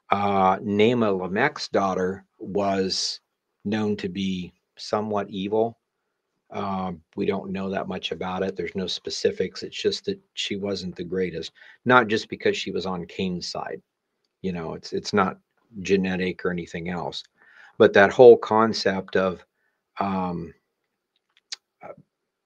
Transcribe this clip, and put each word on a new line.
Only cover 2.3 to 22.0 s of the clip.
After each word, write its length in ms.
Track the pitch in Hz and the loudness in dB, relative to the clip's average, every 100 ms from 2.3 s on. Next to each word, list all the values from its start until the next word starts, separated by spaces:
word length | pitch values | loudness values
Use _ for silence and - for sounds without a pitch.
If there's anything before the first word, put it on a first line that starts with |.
| _ | _
was 800 | - 98 101 98 95 - - - _ _ _ _ 101 | -6 -2 0 0 -2 -4 -6 -10 _ _ _ _ -6
known 320 | 110 104 104 | -2 -2 -2
to 100 | 95 | -6
be 460 | 92 95 92 87 - _ - | -4 -4 -4 -8 -16 _ -20
somewhat 520 | - 107 107 104 101 | -4 -4 -2 -4 -4
evil. 480 | 104 101 110 117 - _ _ _ _ _ _ _ | -6 -2 0 -2 -4 _ _ _ _ _ _ _
Um, 500 | 104 101 95 92 85 _ - | -10 -6 -6 -6 -10 _ -4
we 80 | 98 | -4
don't 260 | 98 98 | -4 -6
know 180 | 95 98 | -6 -4
that 200 | 95 - | -6 -6
much 240 | 90 - | -8 -8
about 280 | 82 92 92 | -6 -6 -4
it. 140 | 95 95 | -4 -4
There's 200 | 87 98 | -8 -6
no 120 | 90 | -6
specifics. 760 | - - - 156 - 95 - | -8 -8 -4 -2 -2 -6 -8
It's 120 | - - | -12 -4
just 300 | 202 - - | -4 -2 -6
that 120 | - _ | -8 _
she 220 | - - 101 | -10 -8 -6
wasn't 400 | 101 95 90 85 | -6 -6 -8 -10
the 80 | |
greatest, 480 | 87 92 90 82 80 - - - | -6 -4 -4 -6 -12 -16 -20 -4
not 240 | 123 127 110 | 4 4 4
just 220 | 110 - | 0 -4
because 260 | 101 107 98 | -4 -2 -2
she 160 | - | -4
was 140 | 92 92 | -6 -6
on 200 | 90 87 | -8 -8
Cain's 440 | - 95 90 - | -8 -6 -6 -8
side. 320 | - - - - _ _ _ _ _ | -8 -10 -12 -16 _ _ _ _ _
You 100 | 95 | -8
know, 220 | 87 80 80 | -6 -8 -10
it's, 180 | - | -8
it's 180 | 104 - | -8 -2
not 280 | 104 92 - _ _ _ 107 | 0 0 -2 _ _ _ -10
genetic 640 | 87 98 92 92 92 87 92 | 0 0 0 -2 -4 -4 -4
or 60 | |
anything 360 | 87 85 90 82 | -4 -8 -10 -8
else, 340 | 90 69 - - _ _ - - - | -8 -8 -10 -16 _ _ -20 -12 4
but 140 | 107 | 6
that 220 | 104 98 | 8 6
whole 240 | - 123 113 | 10 12 12
concept 800 | - 110 113 104 101 95 95 98 | 8 4 4 2 -2 -2 -2 0
of, 260 | 95 87 - _ _ _ _ - | 0 -2 -12 _ _ _ _ -6
um, 540 | 98 95 90 87 82 - _ _ _ _ _ _ _ _ _ - _ _ | -4 -4 -4 -6 -10 -16 _ _ _ _ _ _ _ _ _ -20 _ _
uh, 100 | - - | -20 -20